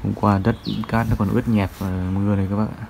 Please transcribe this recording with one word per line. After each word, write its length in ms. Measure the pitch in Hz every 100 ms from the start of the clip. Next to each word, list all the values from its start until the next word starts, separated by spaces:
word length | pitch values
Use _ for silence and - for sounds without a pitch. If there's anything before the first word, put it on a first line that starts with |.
Hôm 100 | 104
qua 260 | 101 107 101
đất 120 | 101 113 - 104 110
cát 200 | 113 113
nó 60 | 113
còn 100 | 101
ướt 180 | 107 120
nhẹp 220 | 107 98 -
và 80 | 95
mưa 480 | 92 92 95 101 101
này 120 | 98
các 60 | 101
bác 120 | 107 -
ạ. 40 | 113